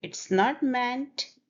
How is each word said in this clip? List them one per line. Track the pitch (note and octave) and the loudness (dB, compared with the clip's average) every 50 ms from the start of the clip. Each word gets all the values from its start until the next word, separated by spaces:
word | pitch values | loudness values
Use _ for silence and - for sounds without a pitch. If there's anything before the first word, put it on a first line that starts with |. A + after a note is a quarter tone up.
It's | - F3 - - - - | -12 -10 -10 -10 -4 0
not | F#3+ F#3+ G3 A#3 C#4+ D4+ - | 4 4 4 4 4 2 0
meant | C#4 B3+ B3 B3 A#3+ B3 B3+ C#4 C#4 - - - - - _ _ _ | 0 0 2 0 -2 -2 -4 -6 -8 -6 -8 -10 -10 -10 _ _ _